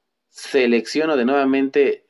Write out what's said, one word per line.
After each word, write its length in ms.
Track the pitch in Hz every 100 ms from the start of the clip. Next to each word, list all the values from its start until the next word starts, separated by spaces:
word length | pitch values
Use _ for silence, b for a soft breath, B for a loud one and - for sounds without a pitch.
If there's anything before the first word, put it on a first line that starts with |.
| _ _ _
selecciono 880 | - - 139 123 117 110 147 160 147
de 80 |
nuevamente, 800 | 120 143 135 135 135 143 131 - _